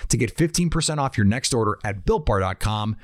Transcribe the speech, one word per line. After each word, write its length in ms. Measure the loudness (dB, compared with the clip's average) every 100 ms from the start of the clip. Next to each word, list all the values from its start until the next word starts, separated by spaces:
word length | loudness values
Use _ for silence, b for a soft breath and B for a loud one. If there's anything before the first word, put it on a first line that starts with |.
| B
to 80 | 0
get 180 | 0 0
fifteen 320 | 0 2 0
percent 320 | 0 -2 -2
off 160 | -2 2
your 80 |
next 300 | 2 2 0
order 240 | 0 0 -2
at 220 | -6 -4
built 220 | 0 0 2
bar 120 | 2
dot 220 | 0 -2
com. 380 | -2 -2 -2 -6